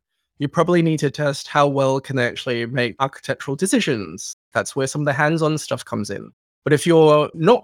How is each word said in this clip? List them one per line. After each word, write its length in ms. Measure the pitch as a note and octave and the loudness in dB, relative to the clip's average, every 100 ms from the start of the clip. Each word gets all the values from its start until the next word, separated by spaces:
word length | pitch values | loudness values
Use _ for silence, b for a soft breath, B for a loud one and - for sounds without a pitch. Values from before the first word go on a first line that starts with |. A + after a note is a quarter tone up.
| _ _ _ - | _ _ _ -8
you 80 | C#3+ | -4
probably 360 | - E3 F3 | 0 2 4
need 180 | E3 D#3 | 2 0
to 100 | D3 | -2
test 380 | - D3 C#3+ - | -2 -4 -4 -4
how 180 | D3+ C#3+ | 0 2
well 340 | C#3 C3+ C3+ | 2 0 0
can 160 | - C3+ | -2 -2
they 100 | A#2+ | -2
actually 400 | - - A#2+ A#2 | -4 -6 -4 -4
make 280 | C3 A#2+ F#2+ | -2 -4 -2
architectural 560 | C3+ - - C3+ - C#3+ | -6 -6 -8 -8 -6 -4
decisions. 800 | F#3+ B3+ F#3+ A#2+ F2 E2+ - - _ | 0 0 0 -2 -4 -12 -16 -18 _
That's 240 | A#2 G2 - | -4 -4 -2
where 100 | C3+ | -4
some 140 | D3 | -2
of 40 | D3 | -2
the 60 | |
hands-on 460 | C3 D3+ E3 D#3 D#3 | 0 0 2 0 -2
stuff 260 | - B2 | -6 -8
comes 260 | - A2+ G#2 | -6 -8 -6
in. 200 | G2+ A2 _ _ _ | -10 -12 _ _ _
But 80 | - | 0
if 140 | D3 F3 | 0 4
you're 440 | E3 D#3 D3+ D3 | 6 6 6 2
not 280 | E3 D#3+ A#3+ | 0 4 4